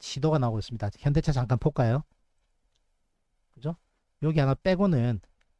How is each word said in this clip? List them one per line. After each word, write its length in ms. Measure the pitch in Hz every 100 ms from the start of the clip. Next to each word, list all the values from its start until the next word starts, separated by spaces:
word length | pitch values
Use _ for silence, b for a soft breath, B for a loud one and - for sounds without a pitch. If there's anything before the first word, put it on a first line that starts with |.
시도가 380 | - - 156 151
나오고 200 | 123 110
있습니다. 320 | - 113 104 -
현대차 340 | 143 147 -
잠깐 240 | 131 120 123
볼까요? 460 | 156 - 117 131 - _ _ _ _ _ _ _ _ _ _ _ _ _ _
그죠? 220 | _ 139 170 _ _ _ -
여기 160 | 151 151
하나 160 | 135
빼고는 680 | 135 190 185 196 143 120 107 - _ _ _